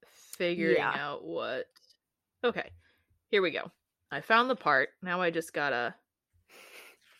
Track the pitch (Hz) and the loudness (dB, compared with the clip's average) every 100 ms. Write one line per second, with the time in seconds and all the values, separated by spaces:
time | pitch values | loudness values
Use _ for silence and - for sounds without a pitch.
0 | - - - - 175 170 165 156 123 135 | -20 -20 -18 -4 -2 0 2 2 2 -2
1 | 143 - - 165 113 127 - _ _ _ | -4 -8 -8 -6 -4 -6 -8 _ _ _
2 | _ _ _ _ 240 175 - - _ _ | _ _ _ _ -2 -2 -6 -12 _ _
3 | _ _ _ 202 180 - - - _ _ | _ _ _ 0 2 -2 -8 -14 _ _
4 | _ 147 - 226 254 247 147 135 - - | _ -6 4 4 4 2 4 4 2 -4
5 | 180 180 175 160 160 165 143 123 120 - | -6 0 0 0 -4 -2 0 0 -2 -6
6 | _ _ _ _ _ - - - - - | _ _ _ _ _ -20 -20 -20 -20 -20
7 | _ _ | _ _